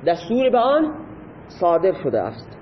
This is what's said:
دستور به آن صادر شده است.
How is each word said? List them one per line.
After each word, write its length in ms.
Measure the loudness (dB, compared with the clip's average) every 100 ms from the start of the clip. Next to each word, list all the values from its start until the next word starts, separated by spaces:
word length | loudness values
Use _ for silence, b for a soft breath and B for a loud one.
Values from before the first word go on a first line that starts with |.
| 0
دستور 440 | -2 0 2 4
به 80 | 4
آن 360 | 4 2 2 -4 -14 -16 -18 -18 -20
صادر 440 | 0 2 4 2 0
شده 180 | -2 0
است. 380 | -2 -8 -16 -18